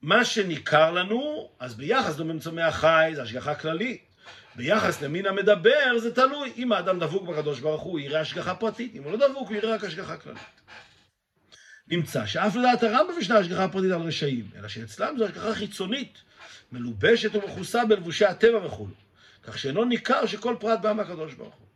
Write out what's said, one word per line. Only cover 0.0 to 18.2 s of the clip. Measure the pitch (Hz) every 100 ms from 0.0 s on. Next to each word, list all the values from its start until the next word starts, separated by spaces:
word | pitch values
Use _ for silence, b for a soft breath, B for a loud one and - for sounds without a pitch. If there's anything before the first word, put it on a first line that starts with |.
מה | 143 208
שניכר | 240 - 190 151 - 151 160
לנו, | 175 185 226 294 302 - _
אז | 123
ביחס | 110 143 254 202 147
דומם | 160 160
צומח | 165 165 165
חי, | - 156 160 160
זה | 160
השגחה | 120 120 131
כללית. | 147 156 160 240 208 _ _ B B B -
ביחס | 123 214 190 147
למין | 143 160 196
המדבר, | 196 202 208 165 285 269 240
זה | 226
תלוי. | 240 269 294 277 226
אם | 254
האדם | 202 175 185
דבוק | 165 185 180
בקדוש | 151 147 135
ברוך | 147 156
הוא, | -
הוא | 175
יראה | 139 151
השגחה | 156 180 165
פרטית. | 185 220 214 240
אם | -
הוא | 143
לא | 202 277
דבוק, | 269 220
הוא | 208
יראה | 220
רק | 220
השגחה | 208 160 - 165
כללית. | - 131 - _ _ - - _ _ _ _ _ _ B B B _
נמצא | 170 165 135 107
שאף | 160 202 202
לדעת | 247 233
הרמב"ם | 233 240 359 339
ישנה | 190 220
השגחה | 175 185 190
פרטית | 190 185
על | 175
רשעים, | 165 - 147 127 101 143
אלא | 107
שאצלם | 107 113 - 247 294
זו |
השגחה | 214 175 196
חיצונית, | 214 202 - 190 262 254 - _ B B B B
מלובשת | 123 120 107 160 233 214
ומכוסה | 208 196 160 185 240
בלבושי | 233 208 170 156